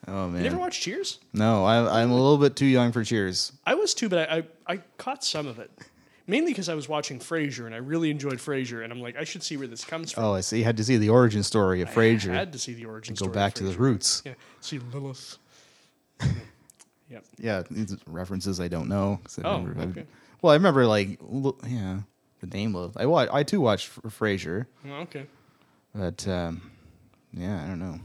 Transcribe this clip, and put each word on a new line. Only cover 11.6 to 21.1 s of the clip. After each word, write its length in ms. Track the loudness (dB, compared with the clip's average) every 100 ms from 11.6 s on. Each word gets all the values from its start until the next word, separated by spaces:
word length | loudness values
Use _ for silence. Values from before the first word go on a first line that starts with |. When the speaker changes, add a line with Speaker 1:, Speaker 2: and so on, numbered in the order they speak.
| 4 2
Speaker 1:
of 60 | 2
Speaker 2:
I 40 |
Speaker 1:
Frasier. 380 | 6 6 6 2
Speaker 2:
had 200 | -2 -4
to 60 | -6
see 140 | -10
the 100 | -10 -14
origin 280 | -14 -10
Speaker 1:
Go 20 | -4
Speaker 2:
story 120 | -2
of 40 |
Speaker 1:
back 200 | 2 0
to 100 | 0
the 80 | -4
Speaker 2:
Frasier. 60 | 2
Speaker 1:
roots. 440 | 2 4 0 -2
Speaker 2:
Yeah, 100 | -6 -16 -20 -16
see 180 | -12 -10
Lilith. 580 | -10 -10 -10 -12 -16 -20 _ _ _ _ _ _ _ _
Speaker 1:
<laughs> 80 | -2 -2 -8 _ _ _ _ _ _
Speaker 2:
Yep. 140 | -20 _ -8
Speaker 1:
Yeah, 240 | -4 -4 -4
these 260 | -6 -6 -8 -10
references 540 | -10 -6 -6 -4 -4
I 80 | -4
don't 200 | -4 -2
know, 300 | 0 0 -2
'cause 140 | -6 -8
I've 80 | -4
Speaker 2:
Oh, 140 | -4
Speaker 1:
never, 180 | -4 -6
I've, 100 | -6
Speaker 2:
okay. 140 | -8 -14 -20 _ _
Speaker 1:
well, 100 | 6
I 40 | 8
remember, 300 | 8 6 6
like, 320 | 4 2